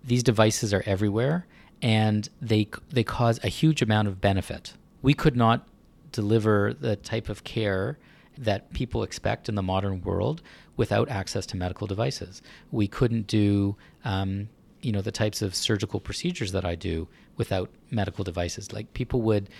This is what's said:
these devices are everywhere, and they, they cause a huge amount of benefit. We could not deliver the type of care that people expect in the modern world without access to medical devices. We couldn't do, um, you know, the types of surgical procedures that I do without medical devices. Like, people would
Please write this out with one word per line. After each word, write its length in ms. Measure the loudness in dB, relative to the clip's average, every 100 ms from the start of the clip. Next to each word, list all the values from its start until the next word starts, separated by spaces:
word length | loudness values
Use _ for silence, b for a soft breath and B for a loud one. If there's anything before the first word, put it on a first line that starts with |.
these 200 | 0 2
devices 500 | 4 4 4 4 0
are 80 | 0 2
everywhere, 580 | 2 2 2 0 0 -4 b b b
and 440 | 2 4 4 2 -2 -6
they, 260 | 0 2 2 -4 -4
they 140 | -2
cause 360 | 0 2 2 2
a 60 | -2
huge 340 | 2 2 4
amount 240 | 2 2 2
of 120 | 2
benefit. 540 | 2 2 -2 -8 -12 -20 _ -2
We 100 | 2
could 220 | 4 4 4
not 320 | 4 4 -2 -20 _ -20 -10
deliver 600 | -2 2 4 6 4 2
the 220 | 0 -2 -4
type 340 | -4 -6 -6
of 140 | -10
care 560 | -6 -2 0 0 -2 -6 b b b -6
that 380 | -2 -2 -4
people 300 | -6 -4 -4
expect 440 | -4 -4 -4 -4 -4
in 60 |
the 80 | -2
modern 400 | 0 0 -2 -4
world 400 | -2 -2 -2 -4 -10 b b -4
without 320 | 0 2 0
access 360 | -2 -4 -6 -6
to 120 | -6
medical 280 | -6 -6 -6
devices. 560 | -2 -4 -4 -12 -16 -20 B B
We 160 | -2 -2
couldn't 400 | 2 0 0 0
do, 480 | 2 4 4 2 -2 b b
um, 460 | -4 -2 -2 -4 -8 _ -20 -10
you 100 | -4
know, 100 | -2
the 100 | -2
types 320 | -2 -2 -2
of 100 | -4
surgical 460 | -2 0 0 -2 -6
procedures 520 | -8 -6 -4 -4 -4
that 140 | -2 -4
I 80 |
do 340 | -4 -4 -4 -6 b b -6
without 320 | -2 -2 -4 -10 -6
medical 320 | -4 -2 -4
devices. 500 | -6 -4 -4 -6 -12
Like, 180 | -12 -10
people 280 | -8 -4 0
would 280 | 2 0 -2